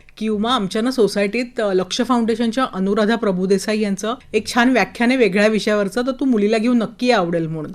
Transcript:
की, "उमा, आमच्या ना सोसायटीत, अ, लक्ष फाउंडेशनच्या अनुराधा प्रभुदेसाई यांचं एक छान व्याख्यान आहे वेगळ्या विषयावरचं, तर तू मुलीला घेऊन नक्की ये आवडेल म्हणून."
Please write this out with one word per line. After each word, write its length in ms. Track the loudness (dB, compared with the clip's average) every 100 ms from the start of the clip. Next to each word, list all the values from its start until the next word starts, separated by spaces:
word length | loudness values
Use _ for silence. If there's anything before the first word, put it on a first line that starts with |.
| -20 -8
की, 120 | -4
"उमा, 260 | -2 0
आमच्या 280 | 0 -2 -2
ना 80 | -2
सोसायटीत, 720 | 2 0 2 -2 -2 -4 -4
अ, 120 | -2
लक्ष 300 | 0 -2 -2
फाउंडेशनच्या 640 | 0 0 0 0 0 0 -2
अनुराधा 440 | -2 -2 2 2 2
प्रभुदेसाई 640 | 0 0 0 0 0 -2
यांचं 340 | -2 -2 -4 -8 -4
एक 140 | -4 0
छान 240 | 2 4
व्याख्यान 400 | 4 0 0 0
आहे 80 | 2
वेगळ्या 280 | 2 4 2
विषयावरचं, 560 | 2 0 0 0 -2 -4
तर 60 |
तू 120 | -2
मुलीला 340 | 0 2 2 2
घेऊन 200 | 2 2
नक्की 280 | 0 -2 0
ये 60 |
आवडेल 340 | 2 2 -2 -4
म्हणून." 260 | -6 -8